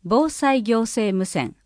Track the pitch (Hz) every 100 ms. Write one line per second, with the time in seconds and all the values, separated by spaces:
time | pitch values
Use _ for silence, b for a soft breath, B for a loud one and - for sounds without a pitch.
0 | 175 233 311 - 285 269 214 226 226 -
1 | 208 185 185 170 120 -